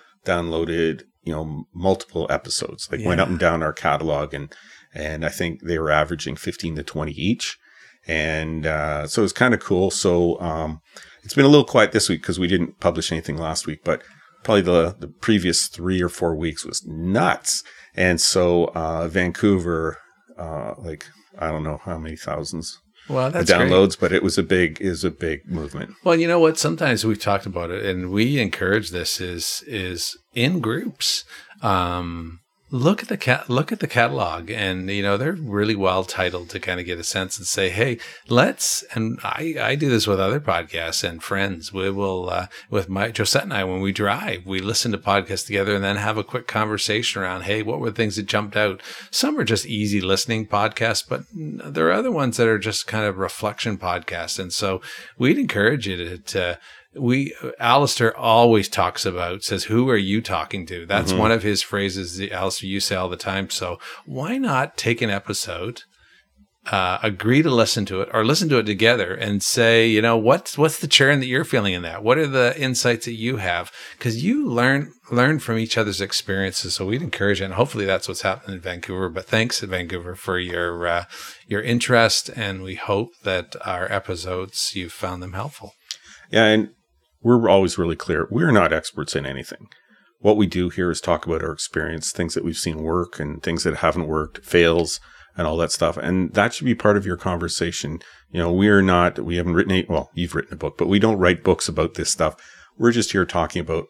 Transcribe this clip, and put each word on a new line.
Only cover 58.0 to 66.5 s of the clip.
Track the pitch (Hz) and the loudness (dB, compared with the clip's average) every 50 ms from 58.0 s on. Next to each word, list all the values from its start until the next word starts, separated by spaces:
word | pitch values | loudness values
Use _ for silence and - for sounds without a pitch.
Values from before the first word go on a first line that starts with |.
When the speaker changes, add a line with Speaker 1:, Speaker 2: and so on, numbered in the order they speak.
| 123 113 - | 2 2 2
Speaker 2:
always | - 127 113 110 117 120 120 113 107 95 | 2 4 6 8 8 8 8 8 6 4
talks | - - - 92 90 - - - | 2 0 0 0 0 0 -2 -4
about, | 98 90 90 87 87 90 101 - | -4 -4 -4 -4 -6 -6 -6 -6
says, | - 107 95 - | -4 -4 -4 -2
"Who | - 107 117 123 131 | 2 2 2 4 4
are | 123 | 4
you | 104 98 95 101 113 | 2 2 2 0 0
talking | 117 - 95 82 78 - - 98 87 | -2 -2 -4 -4 -4 -4 -6 -8 -8
to?" | 85 92 87 85 | -10 -12 -10 -4
That's | 85 98 104 - 92 | 0 0 2 2 2
Speaker 1:
Mm-hmm. | 92 92 | 2 4
Speaker 2:
one | 107 110 | 4 4
of | 113 113 98 | 4 2 2
his | 107 104 92 | 0 0 0
phrases | - - - 101 98 98 90 98 92 85 82 | -2 -2 -2 -2 -2 -2 -4 -6 -8 -8 -8
that, | 92 98 98 | -8 -8 -6
Alistair, | 95 92 92 95 - - - 95 | -4 -4 -4 -4 -4 -4 -6 -6
you | 95 98 | -4 -4
say | - - 101 | -2 -2 -2
all | 92 92 90 | -2 -2 -4
the | 90 | -6
time. | - - 98 95 98 98 - | -6 -6 -4 -4 -4 -4 -4
So | - - 92 90 87 - - - - - - | -6 -6 -6 -6 -8 -8 -12 -16 -18 -18 -16
why | - 139 127 139 170 247 269 | -12 -8 -8 -6 -4 -4 -2
not | 269 220 143 127 139 - - | -2 0 0 0 0 -2 -4
take | - - 113 120 117 123 | -2 -2 0 0 0 0
an | 110 | -2
episode, | 98 98 - - 101 - - 101 85 85 90 110 131 - - _ _ _ _ _ _ _ _ _ _ _ _ _ | -2 -2 -4 -6 -6 -6 -6 -6 -6 -6 -8 -8 -10 -12 -16 _ _ _ _ _ _ _ _ _ _ _ _ _